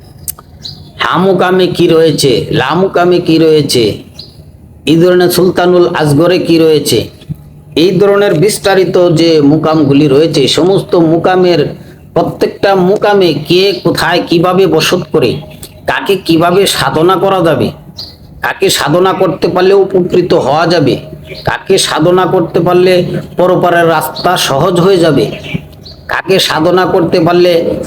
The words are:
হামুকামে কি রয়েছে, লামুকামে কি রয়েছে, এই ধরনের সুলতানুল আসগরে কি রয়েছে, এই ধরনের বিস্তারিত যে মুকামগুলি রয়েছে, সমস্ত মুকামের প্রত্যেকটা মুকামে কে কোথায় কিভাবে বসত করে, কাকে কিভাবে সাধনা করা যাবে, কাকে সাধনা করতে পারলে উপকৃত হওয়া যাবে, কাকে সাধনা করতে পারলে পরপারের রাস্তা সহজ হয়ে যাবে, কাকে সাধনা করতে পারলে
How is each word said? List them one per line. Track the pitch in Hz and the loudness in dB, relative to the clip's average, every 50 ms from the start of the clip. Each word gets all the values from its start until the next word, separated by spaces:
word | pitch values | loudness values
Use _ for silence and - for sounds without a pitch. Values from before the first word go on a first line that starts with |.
| - - - - - - - - - - - - - - - - - - - - - | -20 -20 -20 -20 -20 -20 -20 -20 -20 -20 -20 -20 -20 -20 -20 -20 -20 -18 -12 -8 -6
হামুকামে | 117 131 160 185 196 190 180 185 180 185 185 180 156 156 - | -4 -2 0 0 0 0 0 0 0 0 0 0 0 0 0
কি | 170 170 160 | 0 2 2
রয়েছে, | 160 165 160 143 - - 139 120 101 - - - 110 | 2 2 2 0 0 0 0 0 0 -2 -4 -4 -4
লামুকামে | 123 135 156 170 190 190 - 180 175 175 180 175 180 - | -2 -2 -2 -2 -2 0 0 0 0 2 0 0 0 0
কি | 160 160 160 | 2 2 2
রয়েছে, | 160 156 156 143 - - 127 113 104 - - - - - - - - - - - - - - - - - - - - | 2 2 2 0 0 0 0 0 0 -2 -6 -10 -20 -20 -20 -20 -20 -20 -20 -20 -20 -20 -20 -20 -20 -20 -8 -2 0
এই | 151 165 | 2 2
ধরনের | 170 180 180 180 180 175 175 | 4 4 2 2 2 2 2
সুলতানুল | - 180 185 170 190 180 180 180 180 175 175 175 - | 2 0 0 0 0 0 2 2 2 2 2 0 -2
আসগরে | 156 147 143 143 170 175 185 170 - - | -2 0 2 2 2 2 2 0 0 0
কি | 165 165 160 | 2 2 2
রয়েছে, | 160 156 147 139 - 127 110 98 - - - - - - - - - - - - - - 139 160 | 2 2 0 0 -2 -2 -2 -4 -4 -10 -16 -14 -14 -14 -12 -14 -20 -20 -20 -16 -8 -2 0 0
এই | 190 196 175 | 0 2 2
ধরনের | 202 196 202 202 202 202 185 151 160 | 2 2 2 2 2 0 0 0 0
বিস্তারিত | 220 214 - - 202 190 190 185 170 190 185 180 175 160 156 | 0 -2 -2 -2 0 2 2 0 2 2 2 2 2 2 2
যে | 165 170 160 156 143 139 | 2 2 2 2 2 2
মুকামগুলি | 151 160 151 156 156 160 151 135 139 139 151 147 131 | 2 2 0 0 0 2 2 2 2 2 2 2 2
রয়েছে, | 139 160 165 - 160 135 117 - - | 2 2 2 0 0 0 0 0 0
সমস্ত | 156 185 196 185 156 - - 180 165 160 | 0 2 2 0 -2 0 0 2 2 2
মুকামের | 160 170 156 190 185 185 180 180 175 156 139 - - - - - - - - - - | 2 0 0 0 0 2 2 2 2 0 -2 -4 -6 -12 -18 -20 -20 -20 -14 -8 -4
প্রত্যেকটা | - - 180 - - 220 - - - - 202 196 190 180 180 | -4 -4 -4 -4 -4 -4 -4 -4 -2 0 0 2 2 2 2
মুকামে | 202 214 - 208 202 202 185 170 147 147 151 - | 0 0 0 0 2 2 2 0 0 -2 -2 0
কে | 170 180 190 202 185 - - | 0 2 2 0 0 -2 -2
কোথায় | 170 147 - 165 160 175 170 - - | -4 -2 -2 -2 -2 -2 -2 -2 0
কিভাবে | 165 170 165 180 180 185 190 185 156 | 0 0 0 2 2 2 2 2 2
বসত | 160 147 - 185 180 180 - - | 0 0 0 -2 -4 -4 -2 -2
করে, | 160 143 120 - - - - - - - - - - - - | -2 0 -2 -2 -4 -10 -14 -18 -20 -20 -20 -20 -14 -8 -6
কাকে | 131 131 135 - 196 185 - - | -6 -4 -2 -4 -4 -2 -2 0
কিভাবে | 165 160 165 175 180 196 196 180 - | 0 2 2 2 2 0 0 0 -2
সাধনা | - 135 135 139 156 160 180 190 175 185 | -2 -2 -2 -2 0 0 2 2 2 0
করা | 196 196 185 170 165 | 0 0 0 0 0
যাবে, | 147 117 110 95 - - - - - - - - - - - - - - - | 0 0 -2 -4 -6 -10 -18 -20 -18 -18 -18 -18 -20 -20 -20 -20 -14 -10 -8
কাকে | 151 151 - - 196 - - | -8 -4 -2 -2 -2 0 -2
সাধনা | 135 143 151 180 185 190 180 - | -2 0 0 0 0 0 0 0
করতে | 190 180 - - - 190 175 | -2 -2 -2 -2 -4 -2 -2
পারলে | 180 180 190 196 196 190 | 0 2 2 2 2 2
উপকৃত | 190 - 185 175 180 - 185 160 143 - 160 117 | 2 0 -2 -2 0 0 -2 0 0 0 0 0
হওয়া | 120 139 156 170 165 170 | 0 0 0 0 0 0
যাবে, | 170 147 123 107 - - - - - - - - - - - | 0 0 0 -2 -4 -6 -10 -16 -18 -18 -18 -16 -12 -8 -6
কাকে | 117 - - - 190 185 - - | -6 -6 -2 -2 0 0 0 -2
সাধনা | - 151 156 175 180 190 185 175 185 | -2 0 2 2 2 2 2 0 0
করতে | 185 170 165 - 175 170 180 | -2 -2 -2 -2 -2 0 2
পারলে | 180 180 180 190 185 175 - - - - - - - - | 2 2 2 2 2 2 0 -2 -4 -8 -8 -8 -4 -2
পরপারের | 175 180 180 160 147 175 170 170 170 165 165 | 0 0 0 0 0 0 2 2 2 2 0
রাস্তা | 156 - - - - - 180 185 175 - - | 0 -2 -4 -6 -4 -2 -2 -2 -2 -2 -2
সহজ | 135 135 156 190 180 170 165 | -2 0 0 0 0 2 2
হয়ে | 190 196 175 165 | 2 2 2 2
যাবে, | 165 143 123 107 - - - - - - - - - - - - - - - - - | 2 2 0 -2 -2 -4 -8 -12 -10 -10 -10 -12 -12 -20 -20 -20 -20 -20 -18 -12 -10
কাকে | - 127 - 170 190 180 - - | -8 -6 -2 -2 0 0 0 -2
সাধনা | 135 156 156 175 175 185 185 170 180 | -2 0 0 2 2 2 2 0 0
করতে | 190 170 - - 180 160 | 0 0 0 0 0 0
পারলে | 170 175 175 175 180 175 165 - - - - - | 2 2 2 2 2 2 0 0 -2 -4 -4 -2